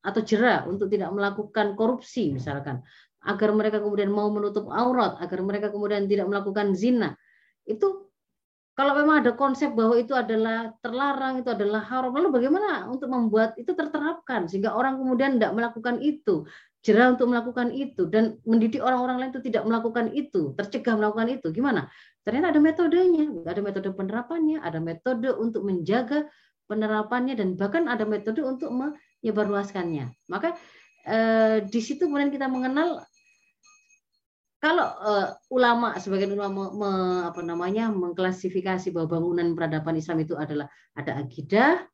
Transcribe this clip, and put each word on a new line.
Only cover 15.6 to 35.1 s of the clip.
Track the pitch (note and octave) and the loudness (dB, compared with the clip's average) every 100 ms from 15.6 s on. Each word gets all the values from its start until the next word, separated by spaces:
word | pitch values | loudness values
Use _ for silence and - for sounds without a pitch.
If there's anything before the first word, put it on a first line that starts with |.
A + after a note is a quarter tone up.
| A#3 A3+ A#3+ A#3+ | -2 -4 -4 0
itu, | D4 D4 - E3 D3+ - _ _ | -2 -2 -2 -2 -4 -18 _ _
jera | - G#3 B3+ | 4 6 6
untuk | B3 B3 | 6 2
melakukan | A#3+ A#3 B3 A#3+ | 2 -2 -2 -2
itu, | B3+ C#4 - E3 | -2 -6 -2 2
dan | G#3+ A3+ - | 2 2 0
mendidik | A3 A3+ A3+ B3+ | 2 4 4 2
orang-orang | B3+ B3+ B3+ B3+ | 0 0 0 -2
lain | C4 | -4
itu | B3+ B3 | -6 -2
tidak | G#3+ | -2
melakukan | G#3+ A3+ A3+ A#3 A3+ | 2 0 0 0 -2
itu, | C#4+ C#4 F#3 D3 C3+ | -2 -2 -2 -2 -4
tercegah | G3+ B3+ A#3 A3 | -6 -2 0 2
melakukan | G#3 G#3+ A#3 | 2 0 -2
itu, | C4+ E3 D#3+ | -2 -4 -2
gimana? | C#4 G3+ C3 - - _ - | 0 0 -4 -14 -20 _ -4
Ternyata | A#3+ F4 | 0 4
ada | D4+ | 6
metodenya, | D#4 D#4+ E4 E4+ F#4 E4 D4+ F#3+ E3 | 6 6 4 6 6 4 2 -2 -6
ada | F#3+ | -4
metode | G3+ G3 F#3+ F#3+ | -2 -2 -4 -4
penerapannya, | F#3+ A3 A#3+ E4 D#4 D#4 | -4 -4 -4 0 0 0
ada | - D#3+ | -4 -4
metode | E3 E3 B3+ A#3+ B3+ | -4 -4 -2 0 0
untuk | - A3+ A3+ | 0 -2 -2
menjaga | G3+ F3+ D#3+ A3+ A#3 D4 D4+ _ _ _ _ | -2 -2 2 0 2 -2 -2 _ _ _ _
penerapannya, | G#3+ G#3+ G#3+ G#3 B3 B3+ A#3+ | -4 0 -2 -2 -2 -2 0
dan | F#3+ | -2
bahkan | F3+ G3+ E4 D#4+ | 0 0 0 0
ada | A#3 G#3+ | -2 -2
metode | G#3 G#3 A3 | -2 -2 -4
untuk | C4 B3+ - | -4 -4 -4
menyebarluaskannya. | B3 C#4+ D4 _ _ A3+ G#3 G3+ G3+ G3+ F#3+ E3+ D3+ B2 - - | -4 -4 -8 _ _ -2 0 0 -2 -4 -6 -4 -4 -6 -12 -8
Maka, | F#3 D#4+ E4+ - - _ _ - | -4 -4 -6 -14 -20 _ _ -2
eh, | A3 A3+ A3+ A3 A3 | 0 4 4 4 4
di | G3+ A#3 | 0 -4
situ | A3+ C#4 F4 | -2 -2 0
kemudian | C#4+ C#4+ | 2 0
kita | C#4 C4+ | 0 -2
mengenal | B3+ B3+ C#4 E4+ D4+ - _ _ _ _ _ _ _ _ _ _ _ _ _ _ _ | -2 0 0 0 -2 -10 _ _ _ _ _ _ _ _ _ _ _ _ _ _ _
kalau, | D4+ E4+ - - | 2 2 0 -2
eh, | G#3 | 0